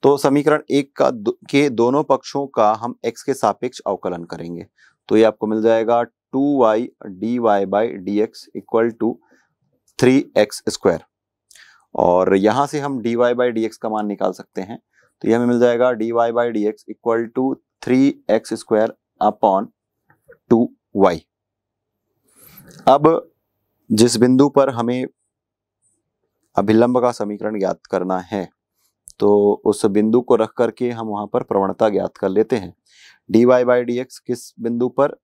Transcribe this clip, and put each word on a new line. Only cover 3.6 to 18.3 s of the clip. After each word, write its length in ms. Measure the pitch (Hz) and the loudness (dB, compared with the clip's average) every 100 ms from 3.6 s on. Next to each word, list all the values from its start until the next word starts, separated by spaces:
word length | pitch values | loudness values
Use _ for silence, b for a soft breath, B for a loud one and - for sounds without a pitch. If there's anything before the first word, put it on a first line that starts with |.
| 117 - - | -8 -8 -8
अवकलन 360 | 95 92 87 | -6 -6 -10
करेंगे, 440 | 85 85 85 85 92 b b b - | -12 -14 -12 -14 -16 b b b -2
तो 100 | 110 | 4
ये 60 | |
आपको 240 | 110 107 107 | 4 2 -4
मिल 140 | 110 | 0
जाएगा 420 | 110 113 110 120 | 0 0 2 0
टू 560 | 117 _ _ 135 139 143 | -2 _ _ -4 -2 2
वाई 300 | 113 110 123 _ 107 | 2 2 -4 _ -20
डी 340 | 92 110 123 | -10 -6 -2
वाई 260 | 113 101 98 | 0 0 0
by 180 | 101 | 0
डी 380 | 113 - 92 104 | -2 -6 -6 -2
एक्स 280 | 113 - - - | -2 -6 -20 -20
equal 340 | - 117 117 113 | -4 0 0 -2
to 120 | 113 - _ _ _ _ _ _ _ - | -6 -6 _ _ _ _ _ _ _ 0
three 480 | 123 131 - - 107 | 2 2 0 -2 -2
x 220 | - - | -2 -8
square। 320 | - 101 82 _ _ _ _ _ b b b b - | -2 -2 -2 _ _ _ _ _ b b b b -2
और 400 | 90 90 92 95 | 0 2 2 2
यहाँ 320 | 104 120 143 | 2 0 -2
से 120 | 151 | -4
हम 200 | 143 135 | -6 -6
डी 160 | 113 117 | -6 0
वाई 180 | 120 | 0
by 120 | 123 123 | 0 -2
डी 200 | 113 110 | -2 -6
एक्स 120 | - | -6
का 120 | 113 | -8
मान 180 | 107 104 | -6 -6
निकाल 240 | 98 98 | -4 -6
सकते 300 | 92 - - | -6 -14 -14
हैं, 180 | 95 - _ _ _ _ | -14 -16 _ _ _ _
तो 60 | - | -2
ये 80 | 117 | 0
हमें 100 | 123 | 2
मिल 140 | 120 | 2
जाएगा 320 | 120 120 127 | 2 2 0
डी 200 | 120 113 | 0 -4
वाई 200 | 117 117 | -2 0
by 140 | 117 120 | 0 -2
डी 220 | 110 104 | -2 -4
एक्स 180 | 110 - | -6 -16
equal 360 | 107 117 117 117 127 | -10 -4 -2 -4 -4
to 160 | 131 135 _ _ | -4 -6 _ _
three 560 | - 127 139 - - | -2 2 2 0 -2